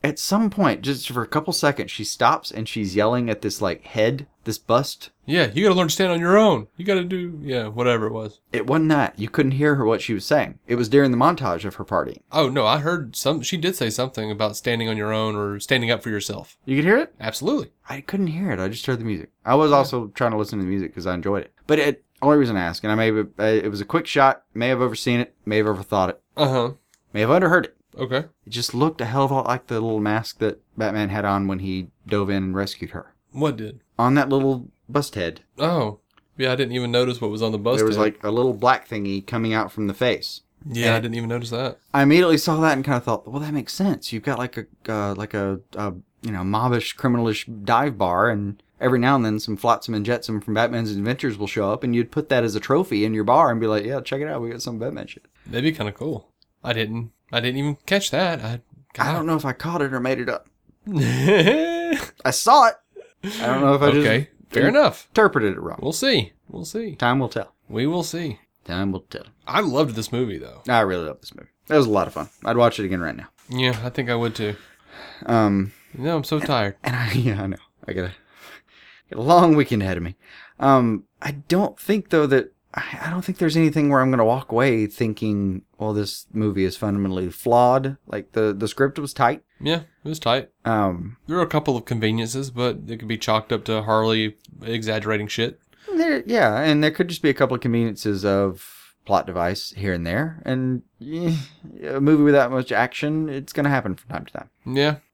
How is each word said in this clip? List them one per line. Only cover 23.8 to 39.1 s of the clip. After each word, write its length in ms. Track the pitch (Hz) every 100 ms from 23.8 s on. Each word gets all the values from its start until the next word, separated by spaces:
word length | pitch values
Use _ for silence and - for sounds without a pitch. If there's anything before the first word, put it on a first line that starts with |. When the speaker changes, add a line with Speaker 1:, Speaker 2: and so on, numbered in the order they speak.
Speaker 1:
a 40 | 104
quick 220 | 170 170
shot, 340 | 147 135 - _ 110
may 140 | 120
have 120 | 123
overseen 380 | 123 110 - 120
it, 160 | 120 _ -
may 120 | 107
have 100 | 107
overthought 420 | 95 101 104 92
it, 120 | - _ -
Speaker 2:
Uh-huh. 360 | 143 127 120 139 _ _ _
Speaker 1:
may 60 | 104
have 80 | 110
underheard 360 | 165 185 175 -
it. 120 | _ _ -
Speaker 2:
Okay. 280 | 127 127 160 _ -
Speaker 1:
It 40 |
just 240 | 117 117
looked 280 | 123 156 160
a 40 | 113
hell 200 | 131 135
of 60 |
a 20 | 135
lot 120 | 117
like 200 | 127 -
the 80 | 113
little 240 | 113 110
mask 400 | 104 107 110 -
that 200 | 110 - _ -
Batman 320 | 107 107 104
had 160 | 104 101
on 220 | 98 98
when 120 | 95
he 300 | 95 92 87 _ -
dove 220 | 104 98
in 80 | 98
and 120 | 95 95
rescued 360 | 98 - 87
her. 220 | 90 - _ _
Speaker 2:
What 240 | 131 151 113
did? 240 | 107 123 _ -
Speaker 1:
On 140 | 120 143
that 140 | 139
little 400 | 139 135 127 - _ -
bust 280 | 139 143 107
head. 260 | 85 - _ -
Speaker 2:
Oh. 400 | 156 170 107 98 _ _ _ -
Yeah, 160 | 131
I 20 | 127
didn't 180 | 127 123
even 160 | 123
notice 280 | 120 127 120
what 100 | 113
was 100 | 107
on 100 | 113
the 60 | 107
bust 200 | 107 110
Speaker 1:
There 80 | 110
was, 120 | 107
Speaker 2:
head. 40 |
Speaker 1:
like, 220 | 107 104
a 80 | 104
little 220 | 113 127
black 340 | 107 120 131 -
thingy 380 | 107 101